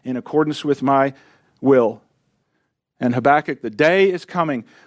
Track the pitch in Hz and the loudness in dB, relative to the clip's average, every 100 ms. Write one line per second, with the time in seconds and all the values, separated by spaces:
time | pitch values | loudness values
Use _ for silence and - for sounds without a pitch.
0 | 131 123 - 147 151 143 147 139 131 135 | -10 -10 -4 -2 -2 -4 -4 -2 0 0
1 | 139 135 _ _ _ _ 131 131 113 - | 0 -4 _ _ _ _ 2 4 2 -4
2 | _ _ _ _ _ _ _ _ _ _ | _ _ _ _ _ _ _ _ _ _
3 | 127 123 135 147 147 135 113 107 151 190 | -4 0 2 2 0 -8 -8 0 2 2
4 | 196 180 - 175 160 127 - _ | 2 -2 -8 -6 -4 -6 -10 _